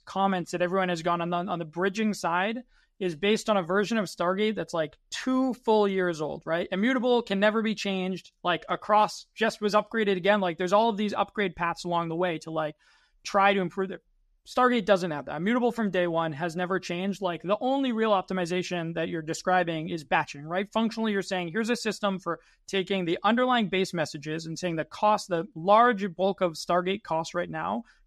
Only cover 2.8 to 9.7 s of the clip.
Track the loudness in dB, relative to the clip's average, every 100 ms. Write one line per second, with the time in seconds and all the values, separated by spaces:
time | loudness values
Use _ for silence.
2.8 | _ -6 -6 -2 0 0 2 0 2 0
3.8 | 2 0 -2 -2 -2 2 0 0 -4 -2
4.8 | -4 -6 -12 -6 0 2 2 0 2 4
5.8 | 4 2 0 -2 -4 -6 -4 -2 -2 0
6.8 | 2 2 2 2 2 2 2 2 0 -2
7.8 | -2 -2 -2 -6 -10 _ -2 -2 -2 -6
8.8 | 2 4 4 0 -14 -2 -2 0 2